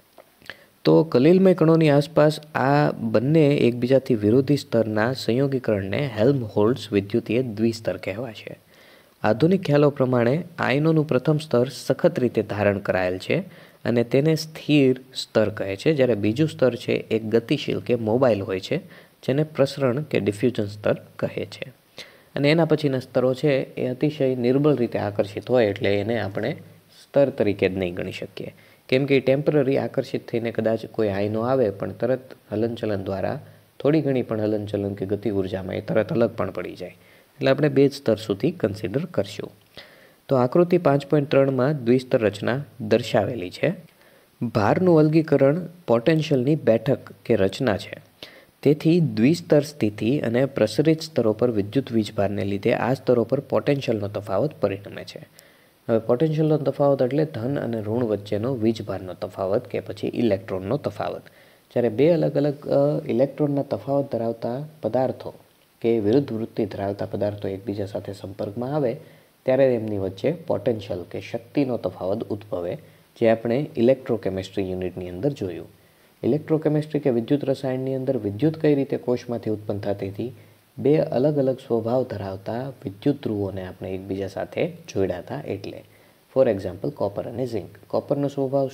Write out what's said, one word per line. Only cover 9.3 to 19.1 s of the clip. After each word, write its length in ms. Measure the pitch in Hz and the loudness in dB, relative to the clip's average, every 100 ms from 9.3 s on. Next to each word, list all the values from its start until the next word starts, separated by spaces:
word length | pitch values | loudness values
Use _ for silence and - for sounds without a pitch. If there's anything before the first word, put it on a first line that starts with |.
| 113 165 190 | 4 4 4
ખ્યાલો 280 | - 147 147 | 4 4 4
પ્રમાણે 540 | - 127 127 117 151 175 - | 2 2 2 2 0 -4 -2
આયનોનું 480 | 113 135 160 160 151 | 0 2 4 2 2
પ્રથમ 300 | 143 - 151 | 2 2 0
સ્તર 300 | - 120 123 | 2 0 0
સખત 520 | - - 131 - - | -2 -2 2 2 2
રીતે 220 | 120 113 | 0 0
ધારણ 380 | 101 101 101 101 | -2 0 2 2
કરાયેલ 380 | - 92 92 95 | 0 0 0 -2
છે 220 | - 135 196 - - _ - | -2 -2 -4 -12 -20 _ -2
અને 180 | 120 | 0
તેને 320 | 117 135 156 151 | 2 2 2 0
સ્થિર 680 | - - - 147 131 127 - - | -4 -8 2 4 4 2 -4 -12
સ્તર 340 | - 113 107 | -2 0 2
કહે 260 | 107 98 98 | 0 -6 -2
છે, 180 | 151 | 0
જ્યારે 220 | 156 123 107 | 2 2 2
બીજું 340 | 107 120 156 | 0 2 0
સ્તર 260 | 156 127 117 | 2 0 0
છે 160 | - | -2
એ 280 | 120 - 110 | -4 -2 -4
ગતિશીલ 600 | 110 113 117 147 - 107 | 0 0 0 -2 -2 -4
કે 160 | 104 120 | -2 -2
મોબાઈલ 460 | 107 120 131 98 | 0 2 4 2
હોય 180 | 95 95 | -2 -6
છે, 180 | - 147 - - - | -4 -6 -8 -18 -20